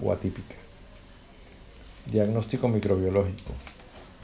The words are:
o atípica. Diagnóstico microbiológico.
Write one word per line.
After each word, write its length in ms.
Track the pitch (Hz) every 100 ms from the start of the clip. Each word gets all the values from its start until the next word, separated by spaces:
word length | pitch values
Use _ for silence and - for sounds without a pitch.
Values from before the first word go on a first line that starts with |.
o 100 | 104
atípica. 420 | 95 95 - - - - - - - - - - - - - - - - - -
Diagnóstico 580 | 107 104 113 110 123 120
microbiológico. 840 | 107 98 92 92 98 98 95 - - - - - - - -